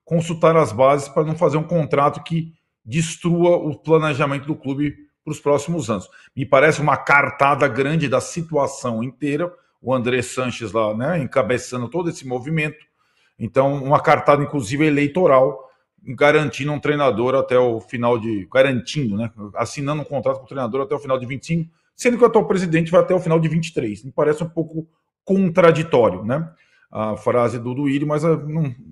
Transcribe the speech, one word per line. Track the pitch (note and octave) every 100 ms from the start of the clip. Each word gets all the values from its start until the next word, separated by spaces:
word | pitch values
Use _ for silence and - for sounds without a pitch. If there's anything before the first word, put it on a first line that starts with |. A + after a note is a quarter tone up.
consultar | - E3 D#3+ E3 D#3+ E3
as | C#3+
bases | G2+ C3 D3 C#3+
pra | -
não | D#3 D#3
fazer | F3 D3
um | D#3
contrato | F3 C#3+ D3 D3 C#3+
que | - E3 E3 - _ _
destrua | - C3+ E3 - F3 E3+ F3 F3
o | D3+ C#3
planejamento | - D#3+ D#3 C3+ D3 C#3 C#3
do | D#3
clube | C3 C#3 D3 C#3 - _
pros | - D3
próximos | - C#3+ C#3+ E3+ A2+
anos. | G#2+ - - _ -
Me |
parece | C3+ C3+ D3+ D3+
uma | D3 C3+
cartada | - C#3+ C3+ - C#3 C#3+ C#3+
grande | A#2 C3+ D#3+ D3
da | B2
situação | - - E3 D3 C3+ - B2 A2+
inteira, | B2 - D3 D3 F3 F3 _ _
o | -
André | C3 A#2 B2+
Sanches | A#2+ - B2+ A#2 A2+
lá, | G2+ G#2+
né, | A2 C3 F3
encabeçando | B2+ - C3 B2 - B2+ A#2+
todo | E3 F3
esse | - C3+
movimento. | B2+ B2 D#3+ D3+ C#3+ _ _ _ _ _ -
Então, | A2+ - C3+
uma | C#3+ C3+ C#3+
cartada, | - D3 - C#3+
inclusive, | C#3+ D3 G2+ C#3
eleitoral, | D#3 C#3+ C#3+ D#3+ F3+ C3 C3+ D3 - _ _ _
garantindo | - B2 C#3+ D3+ D3 - C#3+
um | D3
treinador | C#3 D3 C#3 G#2 B2 C3
até | C3 B2+
o | B2 A2+
final | - B2+ A#2+ B2
de, | A2 G#2 F2+
garantindo, | B2+ C3+ B2+ - D3+ B2+ G2
né, | A#2 A2+ G2+
assinando | F#2+ A2+ - C#3 D3+
um |
contrato | C#3 C#3 C3 C3
com |
o | -
treinador | C3+ B2 B2+
até | C#3 D3
o |
final | C3+ C3
de | A#2+
vinte | C3+
e | -
cinco, | E3 D#3+ _ _
sendo | - B3 A#3+
que |
o | A#3+
atual | A3+ F3+
presidente | G3 F3+ D#3+ E3
vai | F3+
até | E3+
o | F#3
final | E3+ E3
de | D#3+
vinte | D#3 E3
e |
três. | - A#2+ G#2
Me | C3+
parece | - D3 D3+
um | E3
pouco | E3 D#3+ D#3+ D#3 _ _ _
contraditório, | - G3 F#3+ E3 E3+ D#3+ D#3+ C3+ A2 F#2
né, | G#2+ C#3 E3 _ _ _ _
a | - G#2+ G#2
frase | - A#2 A#2+ A#2
do | A2+
Duílio, | B2+ C#3+ C#3 D3
mas, | D3+
ah, | D#3+ D#3+
não, | D3 D#3 D3 B2 -